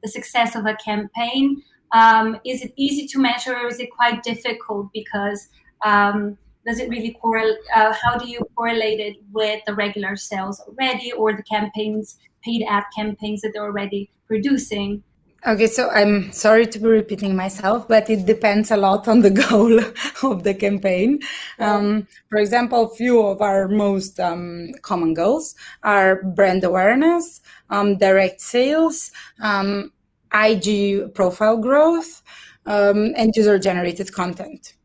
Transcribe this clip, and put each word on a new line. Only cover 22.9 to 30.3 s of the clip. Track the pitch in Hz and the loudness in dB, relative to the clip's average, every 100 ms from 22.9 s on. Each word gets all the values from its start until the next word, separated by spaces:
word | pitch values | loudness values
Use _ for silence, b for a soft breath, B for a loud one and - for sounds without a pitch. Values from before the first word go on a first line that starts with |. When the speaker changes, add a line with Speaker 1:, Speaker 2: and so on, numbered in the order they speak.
| - | -2
Speaker 2:
few | 240 240 | 2 4
of | 208 196 | 2 0
our | 208 196 190 | 0 0 0
most, | 208 202 196 190 - | 0 0 -2 -4 -4
um, | 180 170 175 170 170 - | -4 -4 -10 -12 -14 -16
common | - 180 165 | -6 -2 -2
goals | 160 180 302 320 - B B | 0 0 0 -4 -12 B B
are | 214 202 190 190 | 0 2 4 2
brand | 190 175 196 185 | -2 2 2 4
awareness, | 180 180 190 247 320 339 339 - b b b | 0 2 2 4 4 2 -2 -10 b b b
um, | 202 202 196 | -2 0 2
direct | 196 190 190 185 | 4 4 2 -2
sales, | - 240 262 311 320 - - B B _ | -4 0 2 2 0 0 -8 B B _
um, | 214 202 196 202 202 _ _ _ _ | -2 -2 0 -4 -6 _ _ _ _